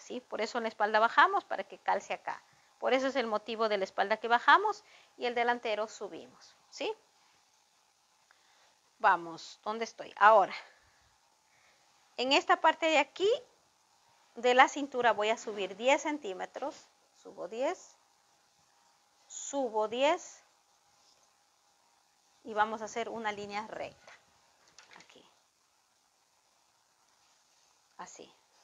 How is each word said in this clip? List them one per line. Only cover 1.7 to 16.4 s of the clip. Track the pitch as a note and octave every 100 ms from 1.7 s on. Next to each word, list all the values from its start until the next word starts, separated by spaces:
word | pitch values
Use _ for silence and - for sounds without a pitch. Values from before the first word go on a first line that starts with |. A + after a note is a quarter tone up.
| F3+
calce | - F#3+ -
acá. | F3+ - - _ _ _ _
Por | A3+
eso | C4 C4
es |
el | C4+ A3+
motivo | G#3 - A3 A3
de | G#3
la |
espalda | F#3+ - G3 G#3+
que | A3+
bajamos | A#3+ - E4 G#4+ - - - - -
y | B3
el | A#3+
delantero | A#3 A#3+ A#3+ G#3 A3
subimos, | - G3 D#3+ B3 - - _ _
¿sí? | - F4 G#4+ _ _ _ _ _ _ _ _ _ _ _ _ _ _ _ _ _ _ _ _
Vamos, | G#3+ F3 E3+ D#3+ - -
¿dónde | G#3+ A3+
estoy? | A3+ - D3 -
Ahora, | G#3 A3 E3+ - - _ _ _ _ _ _ _ _ _ _ _ _ _ _ -
en | B3+
esta | D4 F#4 F4
parte | D#4+ D#4 D#4+
de | D4+
aquí | C#4+ - G4 C#5 - _ _ _ _ _ _ _ _
de | A#3+ B3
la | B3+ D4+
cintura | D4+ C#4 B3 A#3
voy | G#3 G#3+
a | A3+
subir | A#3 G#3 F#3+ G3
diez | B3 C#4+
centímetros, | D#4 D4 G#3 F#3